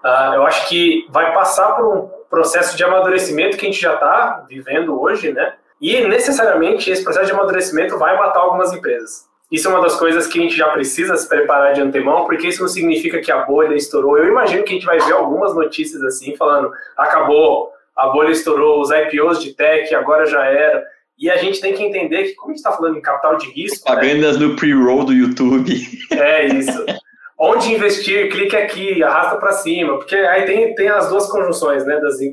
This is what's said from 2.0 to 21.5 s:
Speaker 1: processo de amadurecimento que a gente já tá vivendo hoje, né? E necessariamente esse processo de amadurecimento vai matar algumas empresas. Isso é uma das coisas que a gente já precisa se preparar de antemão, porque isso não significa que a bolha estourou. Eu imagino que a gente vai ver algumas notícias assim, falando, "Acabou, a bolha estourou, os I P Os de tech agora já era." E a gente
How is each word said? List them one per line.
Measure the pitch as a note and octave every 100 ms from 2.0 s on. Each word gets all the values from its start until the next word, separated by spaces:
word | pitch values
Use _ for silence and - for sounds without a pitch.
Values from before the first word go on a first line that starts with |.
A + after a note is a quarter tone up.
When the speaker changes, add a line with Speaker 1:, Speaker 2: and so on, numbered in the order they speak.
| F#3+ - -
Speaker 1:
processo | E3 D#3+ F3 F3 -
de |
amadurecimento | F3+ F#3 F#3 F#3 - D3+ G3 G3
que | G3
a |
gente | F#3+
já | E3+ D3
tá | D3 F3+ - - -
vivendo | C3+ C3 D3+ E3 C3+
hoje, | E3+ - D#3
né? | C#3 C#3 - _ _
E | D#3 B3
necessariamente | A3 A#3 C4 C4+ A3 F3 E3 G#3+ F#3
esse | F#3
processo | F#3 E3+ G3
de |
amadurecimento | G3 F#3+ F#3 - D#3 F3 -
vai | D#3 F#3+
matar | G3 F3
algumas | F#3 F#3 F#3
empresas. | F3+ D#3+ A#2 A2+ - _ _ _
Isso | D#3 F#3
é |
uma | F#3
das | F3 -
coisas | E3 E3 D#3+
que | E3
a |
gente | E3+ D#3
já | D#3
precisa | D3 C3+ - F3+ D#3
se | -
preparar | D#3 D3 C#3+ C#3+
de | C#3
antemão, | C#3 C3+ C3 E3+ E3+
porque | D#3+ E3+
isso | F3+
não | F3+
significa | F#3 E3 D#3+ E3 E3+
que | E3
a | C3 C3
bolha | C#3+ D#3 D3
estourou. | C#3+ C#3 C#3 D3
Eu | E3+
imagino | B3 G#3 F3+
que | G3+
a | F#3
gente | F3+
vai | E3
ver | D3+
algumas | - - D#3+ G3
notícias | E3 D3+ D#3 D3+ C#3+
assim, | C3 B2+ C#3+ -
falando, | - C#3+ B2+ - - -
"Acabou, | B2 - C3+ D3 D#3 - - - _ -
a | C3+
bolha | C#3 D#3
estourou, | D#3 E3 D3 D3+ D3
os | C#3
I | D#3 D3+
P | D3
Os | D#3+ D#3+
de | C#3
tech | - D3 D#3 D3+
agora | D#3+ - D#3 D#3
já | D3 C3+
era." | C#3 D#3 - - - _ _
E | E3+
a | F3+
gente | F#3+